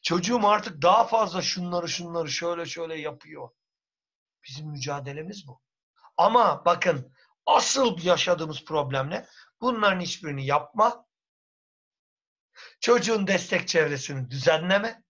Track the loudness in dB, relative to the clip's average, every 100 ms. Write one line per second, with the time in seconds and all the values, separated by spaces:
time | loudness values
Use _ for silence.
0 | 0 -2 0 2 2 2 0 0 4 4
1 | 4 2 0 -2 -4 -6 -4 -4 -4 -8
2 | -6 -6 -4 -4 -4 -6 -8 -10 -10 -8
3 | -10 -12 -18 -16 -18 _ _ _ _ _
4 | _ _ _ _ -18 -14 -12 -8 -6 -8
5 | -8 -12 -12 -14 -18 -20 _ _ _ _
6 | -8 2 6 6 4 4 2 2 2 0
7 | -4 _ _ _ 2 4 4 2 2 2
8 | 2 2 2 0 -2 -8 -4 -2 -2 -4
9 | -4 -8 -10 -20 -20 _ -2 2 2 2
10 | -4 -8 -8 -8 -2 -2 -2 0 0 0
11 | _ _ _ _ _ _ _ _ _ _
12 | _ _ _ _ _ -20 -20 _ 2 2
13 | 4 0 0 -2 0 -4 0 0 2 -2
14 | -6 -8 -8 0 2 2 2 0 0 -10